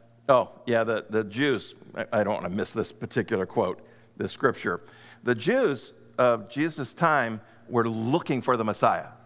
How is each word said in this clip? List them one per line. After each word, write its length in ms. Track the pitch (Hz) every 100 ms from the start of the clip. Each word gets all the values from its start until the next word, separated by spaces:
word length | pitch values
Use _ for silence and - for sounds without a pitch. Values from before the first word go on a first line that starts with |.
| - - -
oh, 220 | 127 101 - -
yeah, 180 | 117
the, 220 | 113 110 -
the 160 | 107
Jews, 500 | 110 104 143 113 - - -
I, 100 | - -
I 120 | 113
don't 100 | 101
wanna 160 | 104 90
miss 220 | 98 95
this 200 | 113 -
particular 540 | - 117 - 104 107 92
quote, 340 | - 92 - - - - -
this 120 | 104
scripture. 520 | - 135 117 - 87 - - - -
The 100 | -
Jews 600 | 113 127 254 226 135 - - - -
of 320 | 123 117 98
Jesus' 420 | 139 160 156 131
time 480 | - 165 151 117 110 - - -
were 200 | 120 113
looking 540 | 110 113 165 170 135
for 140 | 117 123
the 80 |
Messiah. 440 | 110 101 120 87 - -